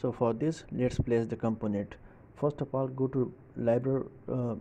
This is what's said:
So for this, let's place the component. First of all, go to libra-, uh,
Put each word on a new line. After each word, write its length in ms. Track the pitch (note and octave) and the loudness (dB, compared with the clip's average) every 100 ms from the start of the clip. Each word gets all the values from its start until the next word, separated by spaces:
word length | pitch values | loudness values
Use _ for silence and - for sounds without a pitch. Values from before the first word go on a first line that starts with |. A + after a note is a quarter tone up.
So 120 | B2+ | -4
for 200 | - A#2 | 2 2
this, 300 | A#2 D3+ D#3+ - | 2 0 -2 -6
let's 300 | - B2 - | 0 2 2
place 260 | - A#2 A2+ | 2 2 2
the 80 | |
component. 640 | A2+ A2+ A2 G#2+ G2+ G2+ - - - - - | 0 0 0 0 -2 -2 -10 -18 -20 -20 -2
First 240 | D3 D3 | -2 -2
of 120 | C3+ | -4
all, 140 | C3 C3+ | -2 -2
go 220 | C3 C3 | 0 0
to 240 | C3+ B2 - - - | 0 -2 -4 -14 -2
libra-, 480 | A#2 A#2+ C3 C3+ - - - | 2 4 2 0 -2 -10 -6
uh, 260 | B2+ A#2+ A2+ | -2 -2 -4